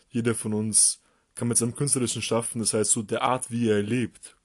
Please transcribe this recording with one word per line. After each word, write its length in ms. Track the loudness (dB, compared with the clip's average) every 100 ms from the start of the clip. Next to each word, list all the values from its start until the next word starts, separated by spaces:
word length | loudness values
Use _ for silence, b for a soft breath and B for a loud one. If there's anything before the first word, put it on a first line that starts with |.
| _
Jeder 260 | -2 0 0
von 180 | -2
uns 480 | -2 0 2 2 0 b b b -4
kann 140 | -2
mit 80 | 0
seinem 180 | 0 0
künstlerischen 460 | -2 0 0 -2
Schaffen, 380 | 0 0 0 -4
das 140 | 0
heißt 180 | 2 2
so 100 | 0
der 220 | -2 0
Art, 280 | 0 0 -2
wie 160 | 0 2
er 160 | 2
lebt, 540 | 2 0 -2 -6 -20 _